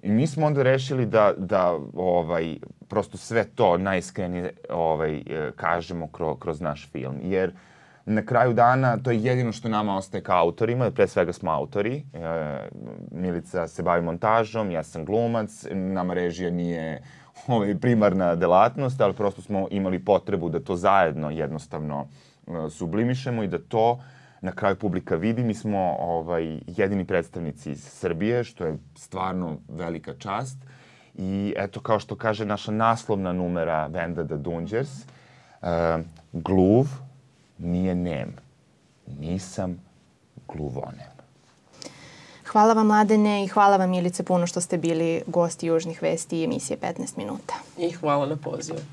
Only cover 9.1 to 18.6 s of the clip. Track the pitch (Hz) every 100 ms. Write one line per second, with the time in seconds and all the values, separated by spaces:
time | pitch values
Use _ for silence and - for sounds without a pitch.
9.1 | 117 107 127 120 107 117 107 107 98 95
10.1 | 104 82 90 85 82 110 120 117 - 95
11.1 | - 85 87 90 76 67 104 104 139 135
12.1 | 85 82 82 76 69 50 - 58 50 50
13.1 | 80 90 85 87 92 82 - 87 85 85
14.1 | 85 110 113 107 113 104 82 80 82 80
15.1 | 107 117 117 104 - - 95 92 95 90
16.1 | 90 90 82 90 87 87 82 80 71 -
17.1 | - - - - 120 101 98 123 117 104
18.1 | 92 90 85 87 90